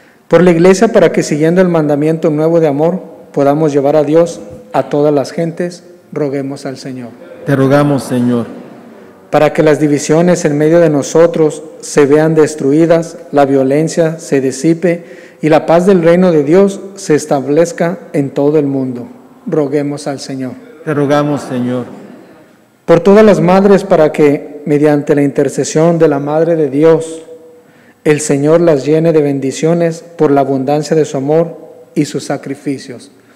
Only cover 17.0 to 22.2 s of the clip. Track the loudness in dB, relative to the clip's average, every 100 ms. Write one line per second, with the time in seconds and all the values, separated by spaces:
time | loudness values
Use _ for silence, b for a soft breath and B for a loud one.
17 | -2 -2 0 -4 0 0 0 -2 -6 -6
18 | -6 -6 -4 -2 0 0 -2 -4 -6 -8
19 | -14 -18 -20 -18 -6 -4 -2 -4 -4 -6
20 | -10 -10 -10 -10 -10 -12 -20 -12 -6 -2
21 | 0 0 0 -4 -6 -6 -4 -6 -8 -16
22 | -20 -20